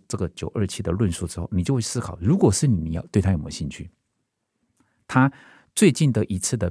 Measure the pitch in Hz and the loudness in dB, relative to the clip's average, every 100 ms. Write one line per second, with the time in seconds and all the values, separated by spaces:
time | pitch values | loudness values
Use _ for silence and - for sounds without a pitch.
0 | - 104 85 - - - 95 - 85 92 | -6 -6 -6 -6 -8 -4 -4 -4 -4 0
1 | 101 85 87 - 80 90 87 131 - 123 | 0 -2 -6 -8 -4 -2 0 0 -2 -6
2 | - 85 95 196 127 101 143 92 80 80 | -8 -2 0 4 4 4 2 2 0 -6
3 | - 104 90 85 - - 73 - 90 _ | 0 0 2 0 -2 -8 -8 -10 -16 _
4 | _ _ _ _ _ _ _ _ _ _ | _ _ _ _ _ _ _ _ _ _
5 | - 131 - - - - _ - 196 123 | -2 2 2 0 -20 -20 _ 4 4 4
6 | 147 110 - 92 - 117 87 | 2 0 -2 -4 -4 -2 -4